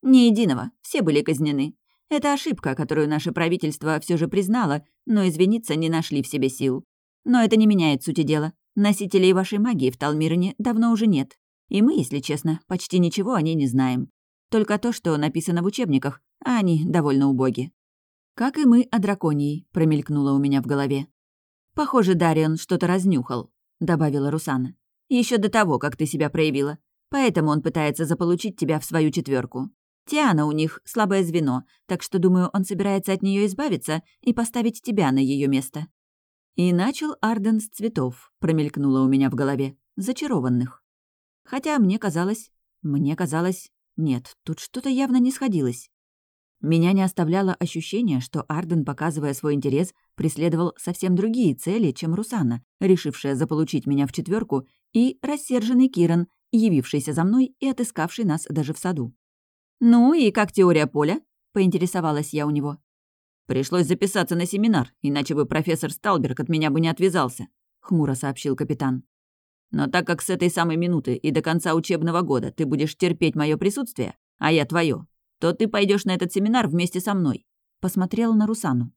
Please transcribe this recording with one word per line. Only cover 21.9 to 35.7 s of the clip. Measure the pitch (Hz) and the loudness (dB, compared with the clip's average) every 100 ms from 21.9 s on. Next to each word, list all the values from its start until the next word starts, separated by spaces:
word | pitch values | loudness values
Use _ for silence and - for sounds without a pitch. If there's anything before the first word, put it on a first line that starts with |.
| 262 190 | 2 2
Дарион | 180 165 156 156 160 | 4 4 2 0 -2
что-то | - 175 170 | -2 -2 0
разнюхал», | 190 185 156 120 123 - _ _ _ | 0 2 0 -2 -8 -8 _ _ _
добавила | 165 160 156 143 139 | -2 2 2 0 -2
Русана. | 156 156 131 127 - _ _ _ | -2 -2 -4 -4 -8 _ _ _
«Ещё | 247 233 240 | 0 2 0
до | 202 | 0
того, | 226 196 131 | 2 2 0
как | 147 - | -2 -4
ты | 151 | -4
себя | 151 147 | -2 -2
проявила. | 160 151 135 143 151 _ _ _ | 2 0 2 -2 -6 _ _ _
Поэтому | 277 254 175 156 | 0 2 2 2
он | 151 | 0
пытается | 156 165 151 143 156 | 0 -2 -2 -2 -2
заполучить | 165 175 175 220 - | -2 0 0 -2 -6
тебя | 151 156 | -2 -2
в | - | -2
свою | 160 156 | 0 0
четвёрку. | 165 139 135 123 123 135 _ _ _ - | 0 -2 -2 -4 -8 -10 _ _ _ -4
Тиана | 302 285 160 151 | 0 2 2 2
у | |
них | 151 156 - | 0 -2 -6
слабое | - 233 202 196 | -10 -2 0 2
звено, | 175 165 147 127 - _ - | 0 0 0 -2 -6 _ -8
так | 180 | -8
что, | - 190 | -4 0
думаю, | 180 185 180 | 2 2 2
он | 196 | -2
собирается | 185 196 202 196 190 | -4 -2 -2 -2 -2
от | 190 | -2
неё | 196 196 | 0 0
избавиться | 208 190 294 170 - 156 _ _ | 0 -2 -2 -2 -2 -6 _ _
и | - | -2
поставить | 233 233 247 233 226 | -2 -2 -2 -2 -4
тебя | - 208 156 | -4 0 2
на | 135 | 2
её | 135 139 139 | 2 0 0
место». | 135 127 | 0 -2